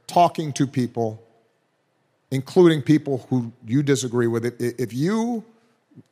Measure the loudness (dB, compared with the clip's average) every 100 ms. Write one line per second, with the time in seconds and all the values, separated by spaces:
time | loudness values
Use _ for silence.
0 | -2 2 2 2 -8 -4 -2 -2 -4 -4
1 | -6 -6 _ _ _ _ _ _ _ _
2 | _ _ _ -8 0 4 6 4 2 2
3 | 2 -6 -2 -4 -4 -12 -4 -2 2 0
4 | 0 0 0 0 -4 -4 -6 -4 -8 -4
5 | -2 -2 -2 -6 -10 _ _ _ _ -20
6 | _